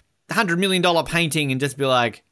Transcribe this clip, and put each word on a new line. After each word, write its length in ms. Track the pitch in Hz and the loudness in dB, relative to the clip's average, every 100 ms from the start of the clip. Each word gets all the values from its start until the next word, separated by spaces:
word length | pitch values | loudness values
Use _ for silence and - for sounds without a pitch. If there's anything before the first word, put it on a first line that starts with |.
| _ _ - | _ _ -4
hundred 280 | - 180 170 | -2 0 0
million 220 | 196 185 | 0 2
dollar 220 | 175 170 | 2 2
painting," 480 | 151 170 165 160 139 | 0 0 0 0 -2
and 80 | 127 | -2
just 160 | 139 123 | -4 -2
be 80 | 135 | 0
like, 380 | 123 117 - _ | 2 0 -4 _